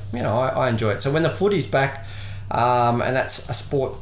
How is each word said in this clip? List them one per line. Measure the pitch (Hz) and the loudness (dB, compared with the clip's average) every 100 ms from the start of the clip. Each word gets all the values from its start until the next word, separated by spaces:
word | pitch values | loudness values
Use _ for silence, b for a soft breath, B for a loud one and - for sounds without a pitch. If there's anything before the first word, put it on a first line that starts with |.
| 98 | -6
you | 113 | -4
know, | 120 110 | 0 0
I, | 131 | 0
I | - 127 | 0 0
enjoy | 113 110 | 2 0
it. | 98 | 0
So | 135 | 0
when | 151 | 2
the | 165 | 2
footy's | - 202 196 - | 2 2 2 2
back, | 139 139 - B B B B - | 0 0 -2 B B B B -4
um, | - 120 123 120 120 | 0 4 4 4 2
and | - | 2
that's | 131 123 - - | 0 0 -2 -4
a | |
sport | 113 - 143 131 - | -6 -2 -2 -2 -6